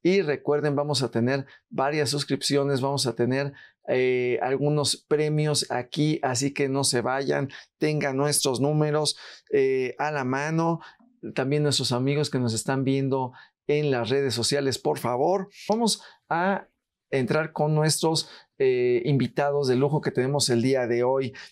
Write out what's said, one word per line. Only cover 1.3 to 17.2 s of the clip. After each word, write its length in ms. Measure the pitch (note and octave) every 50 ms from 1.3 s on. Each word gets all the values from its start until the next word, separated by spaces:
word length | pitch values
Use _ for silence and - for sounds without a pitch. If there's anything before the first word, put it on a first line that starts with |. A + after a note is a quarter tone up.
| C#3 C#3 C3 - - - _ -
varias 400 | A2+ A#2 C3 C#3+ D3+ D3+ C#3+ A#2+
suscripciones, 720 | D3 C#3+ C#3 - C#3 C#3 - - C#3+ C#3+ C#3 C#3+ C#3 B2
vamos 260 | C3 C#3 C#3+ C3 -
a 80 | A#2 A2+
tener, 380 | - A#2+ A#2+ C3 C3+ C#3+ C#3+ C#3+ - - - _ _ -
eh, 520 | - B2+ B2+ C3 B2+ B2+ B2+ B2 B2 A#2+ -
algunos 640 | - B2+ C3+ B2+ C#3+ D3 D3+ D3 C#3 - - - _
premios 640 | - D3+ D3 D3+ D3+ D3+ D3+ D3+ D3+ D3 - - -
aquí, 480 | B2 B2 B2 - - - D3+ D3+ D#3 -
así 320 | - B2+ B2 A#2 C#3 C#3 C#3
que 160 | - C#3+ C3+
no 140 | C3+ C#3 C3+
se 180 | - C#3 A#2+
vayan, 480 | G#2+ B2 C3 C#3 C#3 C3+ D3 C#3+ C#3 - - - - _ _ -
tengan 360 | D#3 D3+ D3+ D3 C#3+ C#3 C3
nuestros 460 | C3+ C#3+ D3 C#3+ - - C#3 B2 A2+
números, 560 | C3+ D3 D3+ D3+ D3+ D3+ D3 D#3 D3+ D3 - - - - - - _ -
eh, 440 | - C3+ C3 C3 C3 C3 B2+ B2+ -
a 140 | - C#3+ D3+
la 120 | D3+ C#3+ B2+
mano, 560 | B2+ C3 C#3 D3 D#3 D#3+ E3 E3 E3 E3+ E3 - - - _ _ _ _ - - A2 -
también 300 | - B2+ C3+ D3 D3+ D3
nuestros 280 | C#3+ C3 - B2+ -
amigos 380 | A#2+ B2 C3 C#3 C#3+ D3 D3 -
que 100 | - B2+
nos 140 | B2 A#2 A2+
están 300 | A2 - - C3+ C3+ C3
viendo 480 | C3+ C3+ C3+ C#3 C3+ C3+ C3+ C3 B2 - - - _ _ _ -
en 240 | - D3 D3+ D3+ C#3+
las 200 | C3 A#2+ A2+ G#2+
redes 260 | C3+ C#3 C#3 C3 A2+
sociales, 420 | A#2+ A2 - C#3+ C#3+ C#3 C3+ B2
por 220 | - - D#3 D3+ C3+
favor. 500 | - A#2+ B2 B2 D3 E3+ F#3+ G3 F#3+ G3 - - -
Vamos 360 | - G#3+ A3+ A#3 G#3 - - - - - _ _ -
a 380 | D#3 E3+ F3+ G3 G3 - - _ _ _ _ _ _ _ _ -
entrar 420 | C3+ C3+